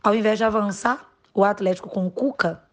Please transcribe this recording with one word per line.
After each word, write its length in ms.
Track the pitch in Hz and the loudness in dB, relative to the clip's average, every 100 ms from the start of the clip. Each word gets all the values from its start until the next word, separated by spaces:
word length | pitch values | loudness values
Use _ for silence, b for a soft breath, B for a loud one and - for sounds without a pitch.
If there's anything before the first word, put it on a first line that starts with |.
Ao 140 | 214 220 | 2 2
invés 220 | 214 214 | 2 2
de 80 | 220 | 0
avançar, 640 | 214 202 190 240 262 - _ _ | 0 -2 -2 -2 -4 -8 _ _
o 100 | - | 2
Atlético 460 | 202 202 185 180 - | 2 2 -2 -2 -4
com 180 | 196 180 | -4 -4
o 40 | |
Cuca 520 | 180 269 - 170 170 _ | 0 -2 0 -2 -2 _